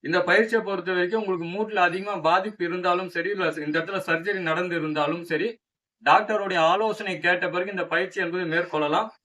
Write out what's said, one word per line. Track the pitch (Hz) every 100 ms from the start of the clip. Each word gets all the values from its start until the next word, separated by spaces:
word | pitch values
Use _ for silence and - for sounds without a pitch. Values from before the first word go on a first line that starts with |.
இந்த | 147 180 175
பயிற்சியை | 190 226 233 190
பொறுத்த | 190 170 180
வரைக்கும் | 180 220
உங்களுக்கு | 202 185 170
மூட்டுல | 185 214 208 175
அதிகமா | 180 202 196 156
பாதிப்பு | 180 202 208 175
இருந்தாலும் | 180 180 180 185
சரி, | 175 175 202
இல்ல | 175 156 151
இந்த | 160
இடத்துல | 160 190 185
சர்ஜரி | 165 185 190 170
நடந்து | 160 180 170
இருந்தாலும் | 156 151 147 170 170
சரி, | 156 440 453 _ _ _ _ 220
டாக்டருடைய | 170 214 214 196 180 160
ஆலோசனை | 190 220 208 196 170 175
கேட்ட | 175 185
பிறகு | 180 190 190
இந்த | 170
பயிற்சி | 165 185 196 175
என்பது | 180 175
மேற்கொள்ளலாம். | 165 170 156 147 165 190 -